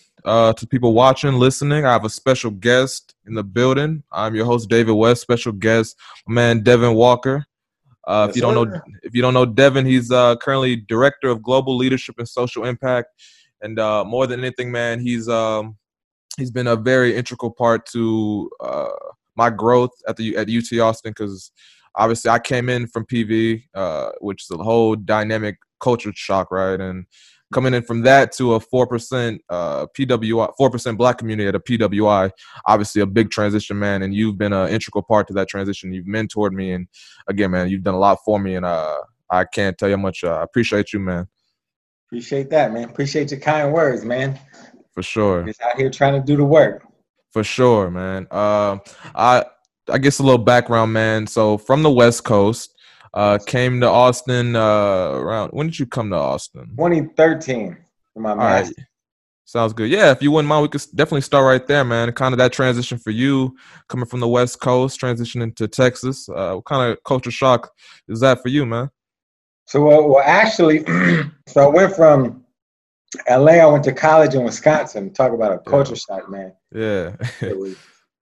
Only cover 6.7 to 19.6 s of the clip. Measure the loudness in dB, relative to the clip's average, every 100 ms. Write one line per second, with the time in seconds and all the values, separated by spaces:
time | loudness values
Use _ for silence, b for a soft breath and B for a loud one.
6.7 | 4 4 4 4 4 0 -4 -6 _ _
7.7 | _ _ _ -4 0 0 0 0 2 0
8.7 | -4 -14 -20 -6 -2 2 2 2 4 4
9.7 | 4 2 0 2 2 4 2 -2 -2 -2
10.7 | -4 -4 0 2 2 -2 -4 0 0 0
11.7 | -2 0 -2 -6 -14 -10 -6 -6 -6 -8
12.7 | -6 -4 -4 -4 _ b b b _ -10
13.7 | -4 -2 -2 -2 -4 -4 -4 -8 -8 -8
14.7 | -6 -4 -4 -6 -6 -4 -2 -2 -4 -8
15.7 | -14 _ _ _ _ _ -12 -8 -6 -2
16.7 | -2 2 2 2 0 -6 -10 -10 -2 0
17.7 | 0 -4 -4 -2 -2 -2 -4 -8 -10 -8
18.7 | -6 -8 -10 -16 -20 _ -2 -2 0